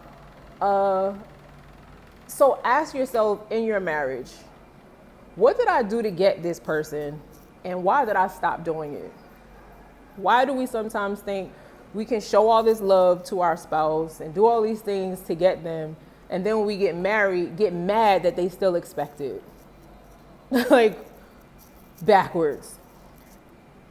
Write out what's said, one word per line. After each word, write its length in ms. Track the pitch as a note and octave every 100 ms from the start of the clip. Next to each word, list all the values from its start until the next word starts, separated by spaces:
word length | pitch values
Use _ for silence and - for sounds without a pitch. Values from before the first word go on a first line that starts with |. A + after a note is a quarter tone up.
| - - - - - -
Uh, 520 | G3 G3 G3 F#3+ F#3+ G3+ G#3+ - - - - - - - - - -
so 320 | - C#4 -
ask 320 | A3 C4 D#4 C#4
yourself 460 | B3+ A#3 A3 G3+ -
in 140 | A3 A3+
your 160 | G#3
marriage, 500 | F3+ D3+ C3+ C3 - - - - - - - - - - - -
"What 220 | A#3 A4+
did 100 | A4+
I 160 | E4
do 180 | G#3+ A#3
to 100 | G#3+
get 300 | E3 F#3+ D3+
this 180 | E3+ E3
person, 600 | - D#3 D3+ D3 D3 D3+ - - - - F#3
and 180 | F3+
why 220 | F3+ - G#3
did 100 | F#3+
I 120 | F#3+
stop 360 | - E3+ -
doing 300 | E3 D#3 D3+
it?" 180 | A#2+ E2 - - - - - - - - - - -
Why 300 | F#3 A#3 C4+
do 80 |
we 120 | C4 B3+
sometimes 540 | A3+ A3 A3 G3+ G#3
think 320 | G#3 G3 F#3 - - - -
we 120 | G3+ G#3+
can 160 | A3+
show 280 | G3+ G#3 A3
all 140 | A3+
this 180 | A3+ A3
love 420 | G3 F#3+ F#3 F3+ F3+
to 160 | F#3+
our 160 | F3 E3+
spouse 640 | - D#3 D#3 D#3 D#3+ -
and 140 | D3+
do 120 | D#3 A3
all 160 | A#3
these 200 | A3 A3
things 400 | G3+ G3 F#3+ F#3
to 140 | - E3+
get 280 | F#3 D#3+
them, 320 | E3 D#3+ D#3 D#3+ - - -
and 160 | F#3 F#3+
then 120 | A3
when 80 | G#3
we 120 | G3+
get 180 | G3 E3+
married, 640 | F#3+ G#3+ G3 F3+ F3 E3
get 160 | G#3
mad 500 | F3 F3+ G#3+ A3 F#3
that 120 | F3 F3
they 140 | F3+
still 260 | F3 F#3+ F3
expect 460 | - - C#3+ -
it? 220 | C#3 G2 - - - - - - - - - - -
<laughs> 200 | C4 B3
Like, 280 | C4 A3 - - - - - - - - - - -
backwards. 720 | E3 G3 F3 F3 D#3 B2 - - - - - - - - - - - - -